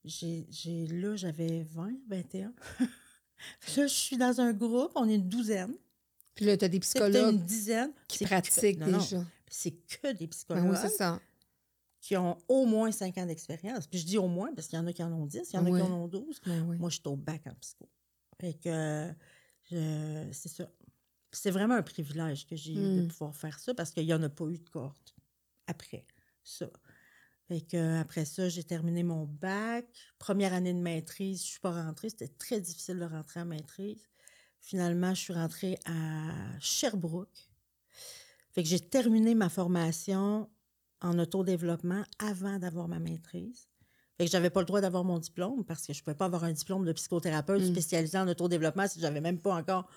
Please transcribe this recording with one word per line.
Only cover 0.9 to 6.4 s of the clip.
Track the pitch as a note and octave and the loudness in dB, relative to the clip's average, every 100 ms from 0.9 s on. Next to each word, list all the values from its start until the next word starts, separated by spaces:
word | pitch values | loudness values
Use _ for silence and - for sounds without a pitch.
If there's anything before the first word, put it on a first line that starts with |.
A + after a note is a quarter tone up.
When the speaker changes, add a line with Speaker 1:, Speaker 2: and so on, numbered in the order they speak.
| E3+ G3 G#3 | -4 -4 -4
Speaker 1:
j'avais | F3+ D#3 E3 E3 | -4 -2 -2 -2
vingt, | D#3 D#3+ F#3 C4 B3+ | -4 -8 -6 -8 -6
vingt | F#3+ E3+ | -6 -6
et | F#3+ | -8
un. | G3 B3 - - | -8 -10 -16 -2
<laughs> | B3+ - - _ _ _ - - - - | -2 -2 -20 _ _ _ -18 -14 -4 2
Là, | C#4+ | 2
je | |
suis | - - B3+ | 2 0 2
dans | B3 B3 | 4 4
un | A#3+ | 2
groupe, | G#3 A#3 A#3+ D4+ | 2 2 2 2
on | D#4 A3+ | 2 4
est | |
une | G#3+ F#3 | 4 4
douzaine. | A#3 A3 G#3 F#3 D4+ _ _ _ _ _ | 0 0 0 -2 -8 _ _ _ _ _
Speaker 2:
Puis | - | 0